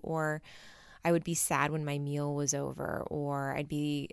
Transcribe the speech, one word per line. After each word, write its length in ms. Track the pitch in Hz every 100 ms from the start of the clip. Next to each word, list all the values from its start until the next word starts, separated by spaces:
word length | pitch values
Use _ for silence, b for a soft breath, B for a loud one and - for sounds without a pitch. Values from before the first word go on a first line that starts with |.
or 380 | - 160 156 156 B B B B B B
I 80 | 170
would 100 | 170
be 120 | 165
sad 360 | 165 - 143 147
when 140 | 156
my 120 | 147 143
meal 380 | 143 143 147
was 180 | 143 143
over, 520 | 143 139 135 139 - -
or 480 | 151 143 143 139 135
I'd 120 | 147
be, 400 | 147 147 147 139